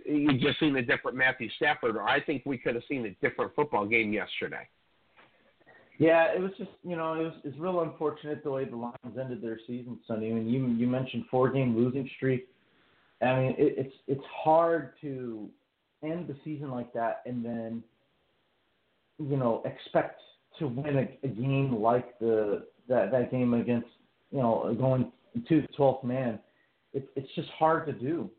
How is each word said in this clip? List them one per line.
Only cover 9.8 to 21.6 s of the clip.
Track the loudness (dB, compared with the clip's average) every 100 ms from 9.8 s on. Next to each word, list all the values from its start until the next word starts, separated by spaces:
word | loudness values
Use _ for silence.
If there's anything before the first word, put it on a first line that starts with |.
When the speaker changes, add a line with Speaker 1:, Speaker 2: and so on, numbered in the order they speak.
| -10 -12 -8
Speaker 2:
Sonny. | -4 -2
I |
mean, | -2 0
you, | 0 2
you | 2 2
mentioned | 0 -2 -6 -2
four-game | 2 2 2 2 2
losing | 2 0 -6 -4
streak. | -2 -2 -4 _ _ _ _ _ _ -2
I | 2
mean, | 2 2 4
it, | 2 2
it's, | -6 -8 -4
it's | -4 -4
hard | -4 4 6 6 2 -2 -12
to | -10 -8 -8 -8 -12 -16 _ _ _ _
end | -6 -6 -6
the | -10
season | -8 -8 -6
like | -6 -6
that | -2 -2 -2
and | -6 -6
then, | -4 -4 -6 -8 -12 _ _ _ _ _ _ _ _ _ _ _ _ -10
you | -2 0
know, | 2 0
expect | -4 -10 -2 0 0 -6 -20 _ _ -8
to | -6
win | -4 0 0
a, | 0 -4 -6
a |
game | -4 0 2